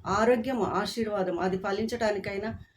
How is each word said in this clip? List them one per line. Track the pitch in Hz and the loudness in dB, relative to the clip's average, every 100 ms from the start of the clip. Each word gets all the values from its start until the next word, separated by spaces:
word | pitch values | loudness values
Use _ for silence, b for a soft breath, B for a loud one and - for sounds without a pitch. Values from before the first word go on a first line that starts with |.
| - | -2
ఆరోగ్యము, | 196 226 247 233 262 | 2 4 4 2 0
ఆశీర్వాదం. | - 175 208 - 214 208 180 175 | 0 0 -2 -2 -2 0 0 0
అది | 190 185 | 0 0
ఫలించటానికైనా, | 196 196 220 233 220 202 196 196 214 220 B | -2 -2 -2 0 0 0 -4 -4 -6 -8 B